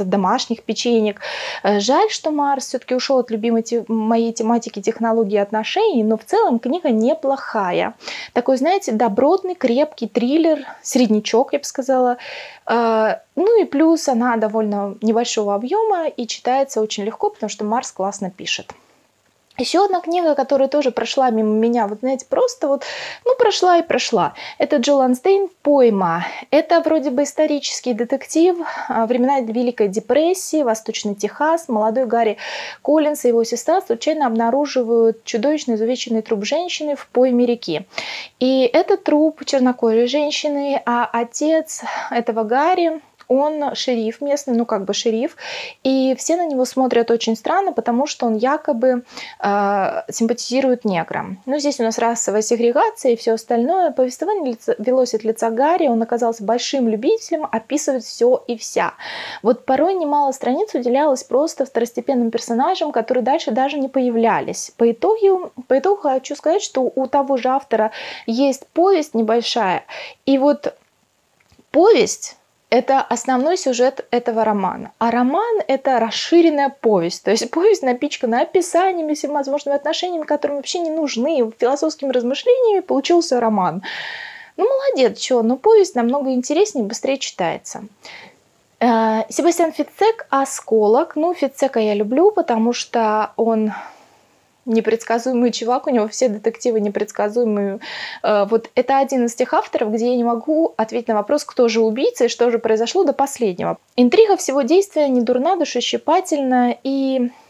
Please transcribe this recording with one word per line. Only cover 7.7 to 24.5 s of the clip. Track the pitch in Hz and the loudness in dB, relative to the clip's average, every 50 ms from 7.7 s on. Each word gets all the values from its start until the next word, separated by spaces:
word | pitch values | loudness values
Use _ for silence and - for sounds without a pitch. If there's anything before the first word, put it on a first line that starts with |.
| 175 165 180 208 226 - - - - - - - | 0 -2 -2 -2 -6 -10 -14 -14 -14 -14 -14 -4
Такой, | - 233 247 - 269 | -4 -2 2 2 2
знаете, | 240 262 330 381 392 - - | 2 2 2 0 0 0 -2
добротный, | 220 214 247 226 202 254 262 294 370 381 - 359 359 | 0 0 0 0 2 2 2 2 2 2 0 -6 -4
крепкий | - - 233 233 262 302 302 - - 233 214 | -2 0 0 2 2 0 -2 -4 -8 -10 -4
триллер, | - 247 240 247 285 330 320 330 311 285 262 - - - | -2 -2 0 2 2 2 4 2 2 0 -2 -10 -18 -14
среднячок, | - - - 247 254 208 214 214 208 - - 226 269 - | -8 -2 2 2 4 4 2 0 0 2 2 2 2 0
я | - 285 | -2 -6
бы | - | -6
сказала. | - - - 247 269 262 254 254 247 247 247 - - - - - - - - _ | -8 -8 -6 -2 0 2 2 2 0 0 -2 -8 -14 -14 -14 -16 -18 -20 -14 _
Э, | - 226 233 233 226 226 220 220 214 185 - - _ _ | -2 0 0 2 2 2 2 2 0 -2 -4 -8 _ _
ну | 262 359 427 466 440 | 0 2 4 4 4
и | 339 | 2
плюс | - - 277 320 320 330 320 - 285 | 2 2 2 4 4 4 2 2 0
она | 254 226 240 254 247 | 0 2 2 2 2
довольно | 226 220 214 208 220 220 208 202 202 202 202 196 - | 0 0 0 0 -2 -2 0 -2 -2 -4 -6 -6 -2
небольшого | - 220 214 226 240 - - 226 208 202 202 | 0 2 2 2 0 0 -2 -2 0 0 0
объёма | 202 233 254 359 427 453 440 392 349 320 294 | -2 -2 -2 0 0 2 2 0 0 -2 -4
и | - - 240 | -4 -6 -8
читается | 220 - - - 247 254 269 277 269 - 220 | -8 -10 -6 -2 0 0 0 0 0 0 -2
очень | 220 214 - - 196 | -2 -2 -4 -6 -6
легко, | 214 226 - 403 415 | -6 -4 -2 -4 -4
потому | 415 - 226 208 | -4 -6 -8 -8
что | - - 214 | -6 -6 -4
Марс | 208 220 254 254 - | -2 -2 -4 -4 -6
классно | - - 190 196 196 - 202 180 | -6 -6 -6 -6 -4 -6 -8 -8
пишет. | - - - - - - - - - - _ _ _ _ _ _ _ _ _ _ _ _ _ _ _ - | -8 -10 -8 -8 -8 -8 -8 -14 -20 -20 _ _ _ _ _ _ _ _ _ _ _ _ _ _ _ -6
Ещё | 254 - - 349 403 | -4 0 2 2 2
одна | 403 381 339 | 2 0 -2
книга, | 339 320 339 359 349 311 285 | -2 -2 -2 0 2 2 2
которая | 285 262 262 285 262 269 269 | 0 0 0 2 2 2 2
тоже | 277 294 285 254 | 2 0 0 0
прошла | 233 - 226 233 - 277 262 254 | -2 -2 -4 -2 0 0 2 2
мимо | 220 220 220 214 | 2 2 2 2
меня, | 214 220 226 233 240 240 214 | 2 2 2 2 2 0 0
вот | 196 214 208 | -2 -4 -4
знаете, | - 262 269 254 - _ | -4 -4 -4 -4 -4 _
просто | - - 508 480 - - - 285 | 0 0 0 0 0 -2 -2 0
вот, | 277 277 - - - - - - - - - | 0 -2 -4 -8 -12 -12 -12 -12 -14 -4 -2
ну, | 480 523 | 0 2
прошла | 523 480 427 392 - 359 359 349 339 | 4 4 2 4 4 4 4 4 4
и | |
прошла. | 339 339 - 247 - - - 190 170 - - - - - | 4 2 0 -2 0 0 0 0 0 -2 -4 -8 -14 -12